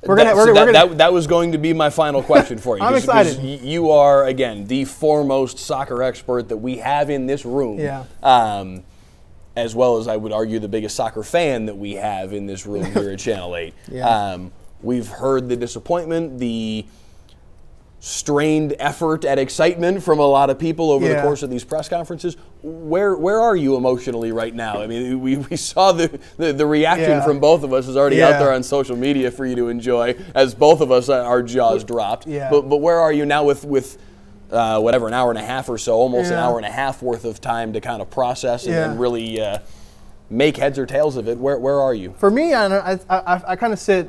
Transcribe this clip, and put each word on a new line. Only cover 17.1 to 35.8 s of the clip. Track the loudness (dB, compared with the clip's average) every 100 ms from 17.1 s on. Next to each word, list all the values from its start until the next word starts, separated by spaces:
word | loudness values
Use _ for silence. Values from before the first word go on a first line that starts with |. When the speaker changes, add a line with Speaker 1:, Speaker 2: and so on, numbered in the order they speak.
| -20 -20 -20 -20 -20 -20 -20 _ -20
Speaker 2:
strained | -12 -10 -2 0 2 0 -2 -4
effort | -4 -2 -2 -2 0
at | 0
excitement | -2 0 0 2 -2 -2
from | 0 4
a | 4
lot | 4 4
of | 0
people | -2 -2 0
over | 2 2
the |
Speaker 1:
Yeah. | 2
Speaker 2:
course | 0 -2
of | -4
these | -8
press | -6 -8 -4
conferences. | -6 -6 -8 -8 -10 -18 -18
Where, | -16 -14 -4 0 0
where | 0 0 2
are | 2 2
you | 2 2
emotionally | 2 0 -4 -6 -4
right | -4 -4
now? | -6 -6 -6
I | -6
mean, | -6 -4 -4
we, | -2 -2
we | -4 -8
saw | -6 2 4
the, | 4 0 -4 -18 -4
the, | -4
the | 0 0
reaction | 2 2 2 2
Speaker 1:
Yeah. | 2
Speaker 2:
from | 2 2
both | 4 4
of | 2
us | -2 0
is | 2
already | 4 6
out | 6
Speaker 1:
Yeah. | 6
Speaker 2:
there | 4
on | 2
social | 0 -2 -2 -2
media | 0 0 -2
for | -4
you | -6 -2
to | -2
enjoy, | -2 0 0 0 -2 -4
as | 2 2
both | 4 6 6
of | 4
us, | 2 2
uh, | 0
our | 2 0
jaws | 0 0 2 2
Speaker 1:
W-, | -2
Speaker 2:
dropped. | -4 -4 -6 -6
Speaker 1:
yeah. | -8 2
Speaker 2:
But, | 2 2
but | 0
where | 2 4
are | 4
you | 2 2
now | 2
with, | 2 0 0
with, | -2 -2 -18 -20 -20 -20 -20 -6
uh, | -2 0 2
whatever, | 2 2 0
an |
hour | 0 0
and | -2
a |
half | -4 -8 -6
or |
so, | -6